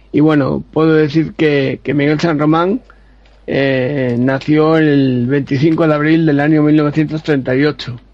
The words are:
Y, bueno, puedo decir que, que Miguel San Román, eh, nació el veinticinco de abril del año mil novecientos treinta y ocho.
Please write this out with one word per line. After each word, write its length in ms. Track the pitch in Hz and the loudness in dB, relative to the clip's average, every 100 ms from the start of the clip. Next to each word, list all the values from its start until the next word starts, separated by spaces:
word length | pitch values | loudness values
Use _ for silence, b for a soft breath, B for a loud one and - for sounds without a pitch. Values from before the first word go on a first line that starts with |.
| b | b
Y, 80 | - | 0
bueno, 440 | 156 151 135 143 - | 2 2 0 -4 -4
puedo 200 | 156 160 | 0 2
decir 400 | 156 151 160 147 | 2 2 0 -2
que, 460 | - 156 143 135 120 | -2 0 0 -2 -4
que 100 | - | -4
Miguel 260 | 147 143 151 | -2 0 0
San 180 | 175 147 | -2 0
Román, 420 | 151 160 180 254 - b b b b _ - | 0 2 0 -4 -8 b b b b _ -6
eh, 680 | 139 139 131 127 143 127 120 | -2 0 0 -2 -2 -2 -2
nació 580 | 127 135 - 151 156 160 | -2 -2 0 0 2 2
el 500 | 156 143 135 127 120 | 2 2 2 0 -2
veinticinco 600 | 143 131 139 160 160 160 | -2 -2 0 0 2 0
de 60 | |
abril 320 | 147 151 165 156 | 0 0 2 2
del 140 | 143 | 2
año 240 | 147 156 | 2 2
mil 120 | 151 151 | 2 2
novecientos 480 | 147 156 151 156 | 2 -2 -4 -4
treinta 320 | 160 143 123 127 | -2 -2 0 0
y 80 | |
ocho. 360 | 147 143 - 123 - | 0 -2 -10 -14 -18